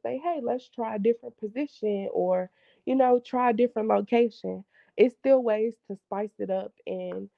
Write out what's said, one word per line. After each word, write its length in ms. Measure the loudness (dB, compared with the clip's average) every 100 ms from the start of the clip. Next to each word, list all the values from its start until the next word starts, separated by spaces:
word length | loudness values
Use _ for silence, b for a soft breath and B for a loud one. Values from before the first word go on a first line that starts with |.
say, 160 | -6 -4
"Hey, 220 | -4 -4
let's 280 | -4 -6 -6
try 260 | -8 -6 0
a 20 |
different 380 | 0 0 -4 -12
position," 720 | -10 -6 -8 -4 -4 -2 -4
or, 380 | -2 0 0 -2 _ _ _ -2
you 100 | 2
know, 240 | 4 4
try 320 | 0 0 2
a 20 |
different 360 | 2 0 0 2
location. 760 | 2 2 2 2 0 -10 -10 -14 _ _ 4
It's 180 | 4 4
still 280 | 4 4
ways 320 | 4 0 -2 -4 -14
to 80 | -14
spice 420 | -8 -6 -6 -6
it 120 | -4
up 220 | -4 -6 _ -10
and, 420 | -8 -8 -10 -12